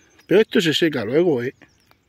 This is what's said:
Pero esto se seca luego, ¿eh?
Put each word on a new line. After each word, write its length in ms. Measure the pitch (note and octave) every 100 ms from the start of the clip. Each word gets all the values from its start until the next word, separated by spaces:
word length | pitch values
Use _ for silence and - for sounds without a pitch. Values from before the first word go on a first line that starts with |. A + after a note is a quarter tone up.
| _ _ -
Pero 120 | F#3
esto 180 | A3 A#3
se 120 | E3
seca 320 | C#3 E3+ C#3+
luego, 380 | G#2+ D3 F3+ B2+
¿eh? 140 | B2 - - _ _ _